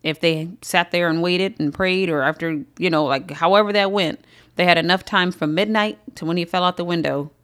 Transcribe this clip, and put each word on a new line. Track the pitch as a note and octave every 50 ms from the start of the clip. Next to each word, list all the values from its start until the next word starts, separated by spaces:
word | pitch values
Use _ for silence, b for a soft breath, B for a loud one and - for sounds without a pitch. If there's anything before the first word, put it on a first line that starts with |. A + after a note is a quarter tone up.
| -
if | D#3+ D3+ -
they | - E3 D#3+ D#3 D#3+ E3+ G3 -
sat | - - - F3 F3 -
there | - F3 F3 E3+
and | D#3+ E3
waited | E3+ F3+ F3+ F3+ F#3+ F#3+ A3 -
and | D#3 C#3+ C#3+
prayed, | - F#3+ F#3 F#3 F#3 F#3+ F3
or | D#3 C#3+
after, | C3 D3 D#3 - E3+ E3 D#3 D3 C3 - _
you | - F3 F3+
know, | E3 D3+ D3+
like, | C3 C3+ C3 - -
however | C#3+ - E3 F3 G3 G#3 G#3+ G3+ G#3
that | G#3 G3 G3
went, | G3 G3+ F3+ D#3 - - b b b b b b _
they | - F3+
had | F3+ E3+
enough | E3 E3 E3+ F#3 F#3+ -
time | - G#3+ F#3+ F3+ F3+
from | F3 - D#3+ D3+ D#3
midnight | F3+ G#3 G#3+ A3 G#3+ G#3 G#3+ G#3 - _ - -
to | - D#3
when | D#3+ E3+
he | F3+ E3+
fell | E3+ - F3+ F3+
out | F3+ F3+
the | - F3
window | F3 F3 E3+ D3+ C#3+ C3+ C#3+ C#3+ D#3 - _